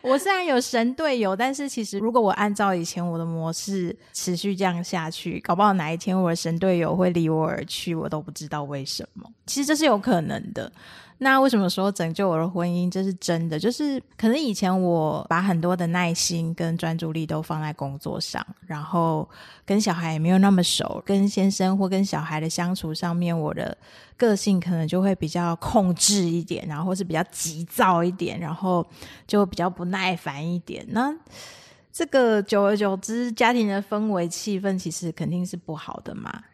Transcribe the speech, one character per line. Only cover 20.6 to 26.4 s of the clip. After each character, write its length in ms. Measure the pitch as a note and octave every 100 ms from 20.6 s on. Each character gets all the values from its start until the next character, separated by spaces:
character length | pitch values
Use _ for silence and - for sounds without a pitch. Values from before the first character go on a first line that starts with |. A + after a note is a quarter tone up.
熟， 400 | E3+ - - -
跟 240 | - G3 G3+
先 220 | G3+ G3
生 260 | G3 F#3 G3
或 120 | F#3+
跟 160 | F#3+
小 160 | G3 D3
孩 180 | D#3+ D#3
的 100 | D#3+
相 240 | E3+ F3
处 220 | F#3 D#3+
上 220 | D#3 F3 E3+
面， 200 | E3+ E3
我 160 | D3+
的 240 | - A#2+ - - - - -
个 200 | A#3 G3
性 240 | G#3 F#3
可 100 | E3+
能 160 | E3 D#3+
就 160 | F3+
会 100 | G3 F#3
比 100 | D#3
较 300 | F3 F3 E3
控 360 | - A#3 F#3
制 300 | E3+ - G3+
一 220 | F3 E3+